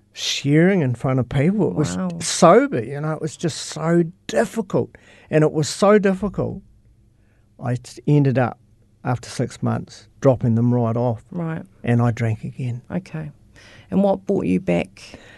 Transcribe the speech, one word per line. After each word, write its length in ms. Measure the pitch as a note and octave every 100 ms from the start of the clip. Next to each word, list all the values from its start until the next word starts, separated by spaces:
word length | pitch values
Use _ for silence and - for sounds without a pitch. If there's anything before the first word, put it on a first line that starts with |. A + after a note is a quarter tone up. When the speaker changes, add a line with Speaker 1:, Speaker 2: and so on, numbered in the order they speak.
| _
Speaker 1:
sharing 680 | - - - C#3 D3+ F3 G3
in 140 | C3+
front 240 | A#2+ C#3 C3
of 80 | B2
people. 400 | C#3 D3 G#3+ E3
It 60 |
was 220 | - D3 F3+
Speaker 2:
Wow. 120 | F#3 E3+
Speaker 1:
sober, 640 | E3 - E3+ G#3 C#4 E3+
you 180 | A2+ C#3
know, 120 | D#3
it 80 | D#3
was 160 | D#3 -
just 220 | E3+ -
so 460 | - D#3 D#3 E3+ E3 - -
difficult. 680 | A3+ A3+ A3+ - C#3+ A2+ - _ - _
And 140 | D#3
it 80 | D3+
was 160 | D#3 D3
so 300 | - G3 G#3
difficult, 640 | G3 F#3 G3+ F3 A2+ A2+ - _ _ _ _ _ _ _ _ _
I 140 | B2+ B2
t-, 240 | - - -
ended 320 | D3 C#3 B2+
up, 200 | A#2+ - _ _ _ _
after 240 | - B2 -
six 340 | - A#2+ -
months, 460 | A#2+ A2+ - - - _
dropping 340 | C3+ A#2+ B2 A2+
them 160 | A#2+
right 220 | B2 A#2 A#2
off. 260 | B2 A2+ -
Speaker 2:
Right. 320 | F3 E3 D#3+ - _
Speaker 1:
And 180 | - A#2+
I 80 | A#2+
drank 320 | A2 A2+ A2
again. 380 | C3 - B2+ A#2+ -
Speaker 2:
Okay. 400 | - F#3 D#3+ D3+ - _ - - - -
And 120 | F#3
what 240 | G3 G3 -
brought 200 | G3 -
you 120 | F#3
back? 600 | F#3+ F3 - - - - -